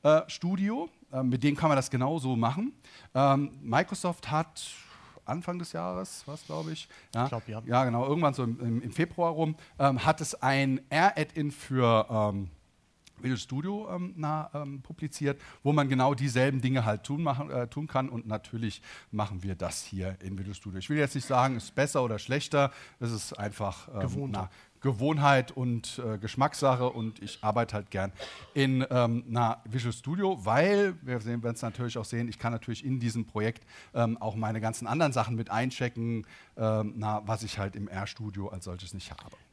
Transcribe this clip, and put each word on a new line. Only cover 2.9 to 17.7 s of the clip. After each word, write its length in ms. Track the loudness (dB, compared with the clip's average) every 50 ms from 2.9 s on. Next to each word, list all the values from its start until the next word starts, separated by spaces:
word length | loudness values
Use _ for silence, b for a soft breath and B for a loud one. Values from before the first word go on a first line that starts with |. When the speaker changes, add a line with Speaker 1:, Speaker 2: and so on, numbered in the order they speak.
| B B B B B
Speaker 1:
Ähm, 360 | 4 6 6 6 4 2 -2 -6 -10 -6
Microsoft 680 | 0 2 2 2 2 -4 -4 -2 -4 -4 -4 -6 -2
hat 400 | -2 -2 -2 -2 -8 -14 -14 -12 -14 -16 -18 B B B B B B B _
Anfang 320 | -6 -6 -6 -4 -6 -6 -6
des 140 | -8 -8 -8
Jahres, 500 | -6 -6 -4 -4 -6 -6 -8 -10 -14 -14
was 180 | -14 -14 -14 -12
glaub 240 | -8 -8 -6 -6 -6
ich, 180 | -8 -10 -10 B B B B B B
ja, 100 | -2 -2
Speaker 2:
Ich 40 | -2
glaub, 180 | -2 -6 -8 -8
ja. 140 | -10 -10 -4
Speaker 1:
ja, 200 | 2 4 4 4
genau, 220 | 4 2 2 2
irgendwann 280 | 2 2 4 2 2 2
so 100 | 2 -2
im, 160 | -2 -2 -2
im, 220 | -2 0 0 0 -2
im 100 | -4 0
Februar 400 | 0 0 0 0 -2 0 0 2
rum, 240 | 0 0 0 -2 B B B B 2
ähm, 260 | 4 4 4 4 2
hat 160 | 2 2 2
es 140 | 0 -6 -6 0 2
ein 400 | 2 4 4 4 4 2 0 -2 0
R-Add-in 600 | 2 6 6 6 6 4 -2 -2 0 -2 -2 -2
für, 560 | -4 -6 -8 -2 2 4 6 8 8 6 6 4
ähm, 400 | 2 2 2 2 2 -2 -4 -6 -10 -16 _ _ _ _ _ _ _ _ _ -20 _ -6
Visual 180 | -2 -2 -2 -2
Studio, 500 | -2 -4 -6 -4 -4 -4 -4 -6 -6 -6
ähm, 220 | -6 -6 -6 -8 -6
na, 340 | -4 -4 -2 -2 -2 -4 -6 -8
ähm, 300 | -8 -8 -8 -10 -12 -12
publiziert, 580 | -14 -12 -8 -8 -8 -6 -2 -2 -2 -2 -2 B B B B B
wo 100 | 4 4
man 160 | 4 4 4
genau 240 | 4 4 4 4 4
dieselben 480 | 2 0 0 4 4 4 4 4 2
Dinge 240 | 2 2 2 2 2
halt 200 | 2 0 0 -2
tun, 180 | -4 -4 -2 0
machen, 260 | 0 0 -2 -4 -4
äh, 200 | -2 -4 -4
tun 180 | -4